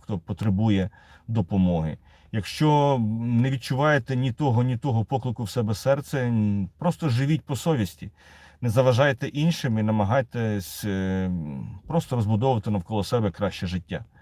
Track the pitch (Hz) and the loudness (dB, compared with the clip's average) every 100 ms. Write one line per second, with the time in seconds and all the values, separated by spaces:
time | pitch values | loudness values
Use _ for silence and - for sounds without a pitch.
0 | - 95 - 87 113 95 110 98 92 - | -6 -8 -6 -4 0 2 2 2 0 -6
1 | - - - 113 85 98 90 82 80 - | -20 -16 -4 -2 0 2 2 2 -2 -6
2 | _ _ _ 110 - - 151 147 143 131 | _ _ _ -6 -6 0 2 4 4 2
3 | 107 113 120 117 135 135 - 131 151 143 | 0 -2 0 2 2 0 -2 0 2 2
4 | 123 127 131 117 147 117 127 120 143 113 | 0 -2 -2 0 0 2 2 0 0 0
5 | 104 131 127 117 107 123 110 113 135 139 | 0 -2 -2 -6 -4 -2 -2 0 0 0
6 | - 139 120 113 104 101 92 - 170 - | 0 -2 0 2 2 0 -4 -4 -4 -2
7 | 160 117 139 160 - 139 170 139 95 - | 0 0 2 0 -2 -4 0 0 -2 -6
8 | - - - - - - 123 110 127 120 | -16 -16 -20 -20 -20 -6 0 4 4 6
9 | 143 123 143 143 165 - 131 110 107 110 | 4 2 -4 0 0 0 0 0 2 2
10 | 98 135 113 120 110 104 - - 104 95 | 2 0 0 -2 -2 -2 -6 -8 -4 -2
11 | 95 95 92 87 76 67 53 92 - 165 | -2 -2 -2 -4 -6 -8 -10 -12 -4 -4
12 | - 120 104 107 135 113 110 104 - 104 | -2 -2 0 2 2 0 0 -4 -2 -4
13 | 92 123 104 - 180 - 180 180 - - | 0 0 0 0 -4 -2 -4 -4 -6 -10
14 | - _ | -10 _